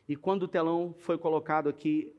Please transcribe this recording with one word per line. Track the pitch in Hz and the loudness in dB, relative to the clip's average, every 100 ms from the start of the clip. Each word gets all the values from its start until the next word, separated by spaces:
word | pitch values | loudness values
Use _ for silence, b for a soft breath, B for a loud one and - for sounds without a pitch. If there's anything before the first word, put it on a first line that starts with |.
| b | b
E | 147 | -6
quando | 190 196 | 0 0
o | 180 | 0
telão | 185 160 170 175 165 | 0 2 0 -2 -6
foi | - 170 | -4 -2
colocado | 165 156 156 156 147 | 2 0 2 0 0
aqui | 143 156 151 151 | -2 0 0 -2